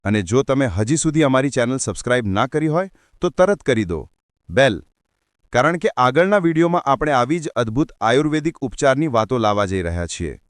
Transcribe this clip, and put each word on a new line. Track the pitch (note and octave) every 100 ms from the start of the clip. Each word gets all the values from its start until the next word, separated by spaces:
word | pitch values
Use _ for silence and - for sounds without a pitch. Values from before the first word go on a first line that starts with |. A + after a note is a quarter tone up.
અને | G2+ G#2
જો | E2+ A#2+
તમે | C#3 C3+
હજી | C3 F#2+ A2
સુધી | D#3 D#3+ D3+
અમારી | C#3+ C3 C#3
ચેનલ | C3 A#2+ C3
સબસ્ક્રાઇબ | - F#2+ - B2
ના | G#2 G2 B2+
કરી | D3+ D#3
હોય, | D#3 F#3+ _ _ _
તો | F3
તરત | - F#3 G3+
કરી | - A#2
દો. | F#2 D#2+ - _ _ _ -
બેલ, | F#2 C3+ F2+ - _ _ _ _ _ _
કારણ | A#2+ C#3+ E3+
કે | G#3
આગળના | - B2+ C#3 F#3+ G#3
વીડિયોમાં | E3+ D#3 E3+ F3
આપણે | C#3 C3+ D3+
આવી | C3+ A#2+ E3+
જ | D3+
અદ્ભુત | A2+ A2+ A2+ D#3+ -
આયુર્વેદિક | A2 B2+ D3+ D#3 D#3 -
ઉપચારની | C3 - C#3 C3+ D#3+
વાતો | A#2 A2 B2+
લાવવા | A2 G#2
જઈ | G2 F#2+
રહ્યા | E2+ F2
છીએ. | E2+ - E2 A1+